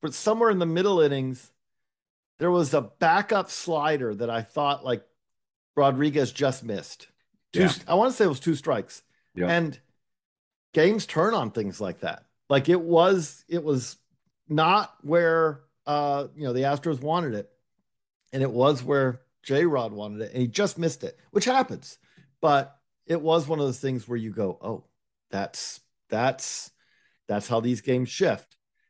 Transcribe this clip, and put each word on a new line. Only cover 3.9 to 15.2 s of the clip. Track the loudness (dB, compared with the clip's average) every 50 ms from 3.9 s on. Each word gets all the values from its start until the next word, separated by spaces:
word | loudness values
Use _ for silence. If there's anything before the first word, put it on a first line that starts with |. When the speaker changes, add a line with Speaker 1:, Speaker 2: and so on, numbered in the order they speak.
| 0 0 -2 -4 -4
Speaker 1:
that | -4 -4 -4
I | -4 -4 -6
thought, | -6 -4 -2 0 0 -2 -2 -2
like, | -4 -4 -4 -4 _ _ _ _ _ _ _ _ _ _ _ _ _ _
Rodriguez | 4 4 4 4 4 2 0 2 2 0 0
just | 0 0 0 0 0 -2 -6
missed. | -8 -8 -8 -8 -12 -16 -20 -20 -20 _ _ _ _ _ _ _ _
Two | 0 2
Speaker 2:
Yeah. | 2 2
Speaker 1:
st-, | 2 -2 -2 0
I | 2
wanna | 4 4 2
say | 2 2 2
it | 2
was | 2 0
two | -2 -2 -2
strikes. | -2 -2 -2 -2 -2 -4 -6 -12 -20 -20 _ _ _ _ _ -6
Speaker 2:
Yeah. | -4 -2 0
Speaker 1:
And | 2 0 0 -2 -4 -10 _ _ _ _ _ _ _ _ _ _ _ _ _ _ _ _ _ _ 2
games | 4 4 4 4 2 -2 -4
turn | -2 0 2 2 2
on | 0 -2 -2
things | -4 -4 -6 -6 -6 -6
like | -6 -8 -8 -6
that. | -6 -8 -8 -8 -12 _ _ _ _ 0
Like, | 2 2 4 4
it | 2 2
was, | 2 4 4 6 6 6 4 2 0 -4 -10 -16 -10 -6
it | -6 -4 -2
was | -2 -2 -2 -2 -6 -12 -18 _ _ _ _ _ _ _ _ _ -4
not | 0 2 2 4 4 2 2 -2 -8 _
where, | -4 0 2 2